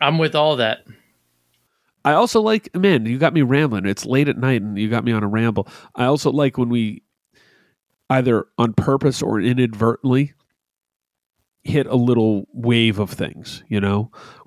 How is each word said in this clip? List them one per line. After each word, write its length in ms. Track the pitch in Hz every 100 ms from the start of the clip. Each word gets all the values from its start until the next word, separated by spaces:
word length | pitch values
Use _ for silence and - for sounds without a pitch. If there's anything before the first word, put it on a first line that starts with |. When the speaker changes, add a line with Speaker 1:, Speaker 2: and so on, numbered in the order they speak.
Speaker 1:
I'm 180 | 143 160
with 160 | 156 151
all 200 | 151 139
that. 280 | 110 - _ - _ _ _ _ _ _ _ _ _ _
Speaker 2:
I 80 | -
also 280 | 151 233 233
like, 340 | 214 220 -
man, 320 | 180 196 156 110
you 120 | 127
got 160 | 156
me 80 | 165
rambling. 440 | 127 139 151 104 98
It's 200 | 98 104
late 220 | 131 143
at 100 | -
night 240 | 131 123
and 160 | 104 101
you 100 | 107
got 160 | 113
me 80 | 120
on 100 | 113
a 60 | 104
ramble. 400 | 110 117 101 98 - -
I 100 | -
also 260 | 127 147 151
like 260 | 135 143 131
when 120 | 120
we 340 | 120 110 107 _ _ _ _ _ _ _ _ _ _ -
either 360 | 131 127 113 - -
on 160 | 117
purpose 480 | 107 - 139 143 127
or 160 | - 110
inadvertently 920 | 101 123 123 107 113 113 135 127 143 _ _ _ _ _ _ _ _ _ _ _ _ _
hit 220 | - 147 135
a 100 | 127
little 500 | 120 120 110 104 -
wave 460 | - 117 117 113 101
of 120 | 101
things, 520 | - 78 - - - -
you 120 | 107
know? 300 | 101 101 113 - - -